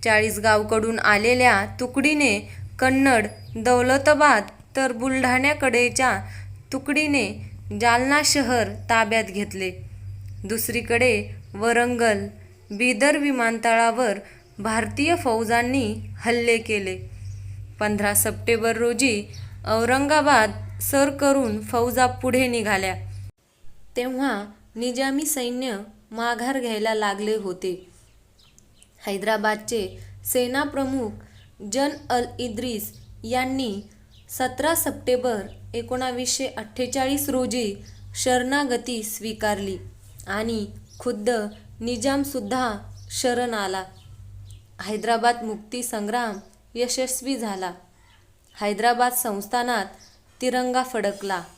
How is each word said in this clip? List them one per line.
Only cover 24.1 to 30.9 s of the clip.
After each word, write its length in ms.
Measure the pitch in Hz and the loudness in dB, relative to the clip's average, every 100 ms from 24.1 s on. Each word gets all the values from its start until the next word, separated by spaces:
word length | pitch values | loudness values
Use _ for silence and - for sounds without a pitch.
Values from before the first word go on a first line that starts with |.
| 254 277 214 208 - - 220 | -2 -2 -2 -6 -16 -18 -6
निजामी 500 | 247 240 269 269 302 | -4 -2 0 0 -2
सैन्य 520 | 277 240 247 262 202 214 - _ | -2 -4 -4 -4 -6 -8 -18 _
माघार 480 | 220 233 233 240 269 | -6 -2 -2 -2 -2
घ्यायला 340 | 240 214 220 | -2 -2 0
लागले 420 | 220 208 196 208 214 | 0 0 -2 -2 -2
होते. 560 | 196 180 190 180 - - _ _ _ _ _ _ _ _ - _ - | -2 -6 -6 -6 -10 -20 _ _ _ _ _ _ _ _ -20 _ -8
हैदराबादचे 920 | 196 202 220 214 214 214 226 190 - - - - | -6 -2 0 0 -2 -4 -4 -4 -8 -18 -14 -4
सेनाप्रमुख 840 | 254 247 262 294 277 262 | 0 0 0 -2 -2 -2